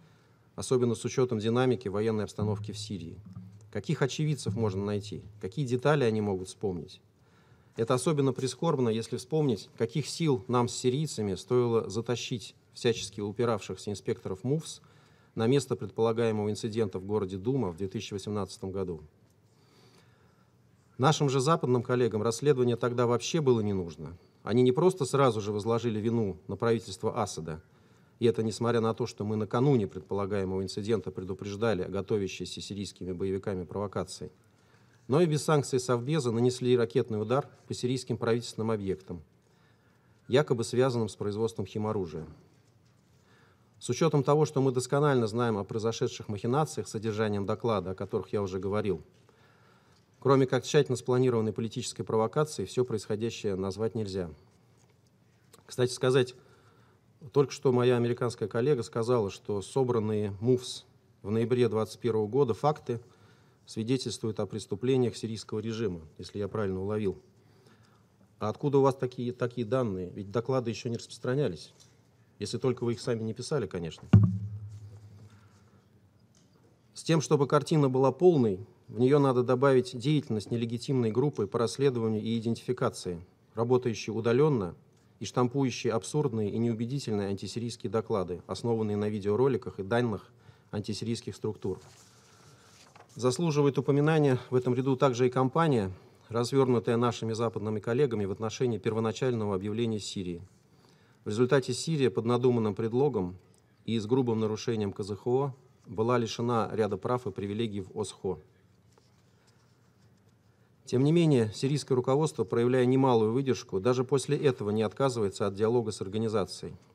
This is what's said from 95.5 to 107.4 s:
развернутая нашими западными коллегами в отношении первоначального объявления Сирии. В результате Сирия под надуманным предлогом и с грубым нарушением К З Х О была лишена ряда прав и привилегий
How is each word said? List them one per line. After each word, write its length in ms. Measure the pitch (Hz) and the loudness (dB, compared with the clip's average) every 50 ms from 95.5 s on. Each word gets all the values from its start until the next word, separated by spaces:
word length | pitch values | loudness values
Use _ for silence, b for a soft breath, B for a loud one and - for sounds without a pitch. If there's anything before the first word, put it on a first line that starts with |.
| - 165 165 160 135 113 98 95 92 B B B B B B | 2 2 2 4 2 2 0 -2 -6 B B B B B B
развернутая 680 | - 107 117 120 120 139 135 135 123 123 113 113 127 117 | -6 -2 -2 -2 0 2 2 4 4 4 2 2 2 2
нашими 340 | 117 123 120 113 - 117 113 | 2 2 2 0 -2 -4 -4
западными 480 | 113 110 117 113 104 104 101 110 107 104 | -2 -2 -2 -2 -2 -4 -4 -4 -4 -4
коллегами 460 | - 117 117 131 147 123 113 107 101 | -2 -2 0 2 2 2 0 0 -2
в 60 | 95 | -2
отношении 460 | 98 92 113 110 - - 131 120 113 | -4 -4 -6 -6 -4 -2 -2 -2 -2
первоначального 800 | 104 - 117 107 113 110 110 107 - 135 127 120 113 107 104 98 | -2 -2 -2 0 0 0 0 0 0 -2 0 0 0 -2 -2 -2
объявления 460 | 90 98 107 104 113 120 113 110 101 | -2 -2 -4 -2 -2 -2 -2 -2 -4
Сирии. 400 | - - - 104 92 90 85 85 95 - _ _ _ _ b b b b b b b b b b b | -6 -8 -8 -6 -6 -6 -8 -10 -12 -18 _ _ _ _ b b b b b b b b b b b
В 60 | 107 | -4
результате 440 | 107 113 127 120 147 139 127 - 120 | 0 2 4 4 4 2 2 0 -4
Сирия 380 | - - 165 165 143 131 117 | -4 -4 -2 0 2 2 2
под 140 | - 127 110 | 2 0 0
надуманным 500 | 117 123 120 127 131 120 113 110 107 95 | 0 2 4 4 4 4 4 2 0 0
предлогом 600 | 113 113 113 117 127 143 143 117 104 90 87 92 95 - _ _ _ _ _ _ _ - | -2 -2 0 2 2 2 2 0 0 -2 -4 -6 -12 -18 _ _ _ _ _ _ _ -6
и 140 | - 113 | -4 -2
с 80 | 113 101 | -2 0
грубым 360 | 107 127 135 127 120 113 110 | 0 2 2 2 2 0 0
нарушением 520 | 110 107 110 - - - 117 110 104 98 92 | 0 -2 -2 -4 -4 -4 -2 -2 -2 -4 -4
К 80 | - | -6
З 140 | 101 95 104 | -6 -6 -6
Х 60 | - - | -6 -2
О 300 | 123 123 131 143 139 123 - - _ _ _ - | 0 0 0 0 -2 -6 -10 -18 _ _ _ -18
была 320 | - 92 113 110 120 123 120 | -8 -4 -2 0 2 2 2
лишена 500 | 113 104 - - 117 117 120 113 101 - | 0 -2 -4 -2 -2 0 0 0 0 0
ряда 260 | - 104 110 98 101 | 0 0 0 0 -2
прав 280 | 92 - 117 123 123 - | -4 -2 -2 -2 -2 -4
и 60 | 104 | -6
привилегий 500 | 92 - | -8 -6